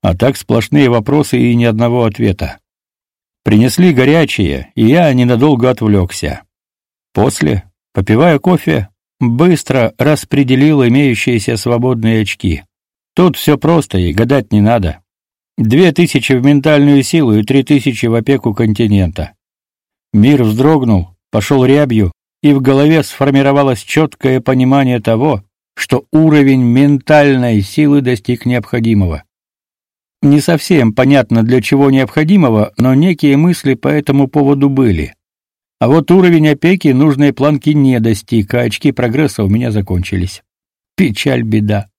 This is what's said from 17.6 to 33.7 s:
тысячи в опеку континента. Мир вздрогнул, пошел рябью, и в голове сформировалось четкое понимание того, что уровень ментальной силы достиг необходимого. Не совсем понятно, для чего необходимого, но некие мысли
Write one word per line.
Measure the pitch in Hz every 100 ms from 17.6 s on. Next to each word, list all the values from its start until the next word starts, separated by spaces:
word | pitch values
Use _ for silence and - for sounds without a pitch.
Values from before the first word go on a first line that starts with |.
тысячи | 135 147 135 113 117
в |
опеку | 117 110 139 123
континента. | 101 113 104 113 101 90 - - _ _ _ _ _ _ _ _
Мир | 104 117 143
вздрогнул, | 113 107 139 156 123 101 85 _ _
пошел | 113 - 139
рябью, | 127 143 143 113 92 - _ _
и | 147
в | 139
голове | 131 135 147 160
сформировалось | - - 139 139 139 139 139 120
четкое | - - 156 - 135 127
понимание | 117 127 127 139 131 123
того, | 110 113 147 113 _ _ _ -
что | - 127 -
уровень | 151 160 151 135 131
ментальной | 123 123 143 139 - 151 143 135 123 107
силы | 98 - 151 143
достиг | 127 120 - 123 120
необходимого. | 123 110 120 113 104 90 78 _ _ _ _ _ _ _ _ _ _
Не | 143 147
совсем | 139 160 - 170 113
понятно, | 107 131 143 123 113
для | 113 127
чего | 107 139 139
необходимого, | 135 131 - 156 202 147 107 104 -
но | 127
некие | 131 175 170 147 139
мысли | 170 170 139